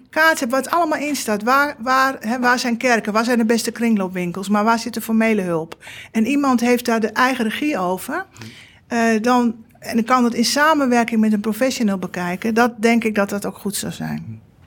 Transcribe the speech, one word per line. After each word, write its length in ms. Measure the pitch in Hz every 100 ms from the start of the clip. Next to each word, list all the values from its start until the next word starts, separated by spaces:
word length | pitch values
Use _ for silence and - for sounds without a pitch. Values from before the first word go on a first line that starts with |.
| -
kaart 300 | 311 320 311
hebt 120 | 254
waar 100 | 269
het 100 | 254
allemaal 280 | 339 330 302
in 160 | 294 269
staat, 280 | - 208
waar, 320 | 214 269 285 285
waar, 360 | 240 262 269 262
hè, 200 | 220 254
waar 200 | 247 247
zijn 180 | 254 233
kerken, 360 | 254 226 214
waar 120 | 208 233
zijn 120 | 240
de 80 | 226
beste 260 | 233 233
kringloopwinkels, 800 | 220 233 214 185 185 175 180 196
maar 140 | 208
waar 160 | 214 226
zit 140 | 233
de 80 | 226
formele 400 | 220 220 220 208
hulp? 420 | 180 165 165 - - - -
En 140 | 220 220
iemand 340 | 285 285 240
heeft 260 | 240 240 240
daar 140 | 226
de 120 | 220
eigen 320 | - 254 254
regie 340 | 220 - 302 262
over, 480 | 180 185 - 320 392 - - - - - -
eh, 120 | 233 226 220
dan, 340 | 233 247 240 - - -
en 160 | - 233
dan 100 | 233
kan 180 | 254
het 100 | 240
in 120 | 240 233
samenwerking 760 | 285 302 302 262 240 233 226
met 120 | 214
een 60 | 214
professional 580 | 220 214 262 262 214 190
bekijken. 560 | 185 180 175 185 226
Dat 280 | 220 240 233
denk 220 | 233 233
ik 120 | 226 208
dat 140 | 202
dat 160 | 202 196
ook 120 | -
goed 180 | 202 -
zou 160 | -
zijn. 500 | - 78 76 107 110 - _